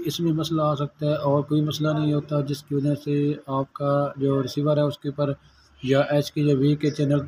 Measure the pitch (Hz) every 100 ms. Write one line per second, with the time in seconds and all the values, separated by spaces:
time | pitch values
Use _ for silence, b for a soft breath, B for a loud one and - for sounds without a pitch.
0 | 170 156 170 156 160 160 151 143 143 -
1 | 151 151 143 143 143 151 151 147 156 156
2 | 151 147 147 147 139 139 - 143 143 143
3 | 147 143 147 147 - 135 139 - 143 143
4 | 143 139 139 139 127 - 147 147 147 135
5 | 143 143 143 139 b b b _ 127 135
6 | 143 147 143 156 147 135 143 147 151 147
7 | 139 143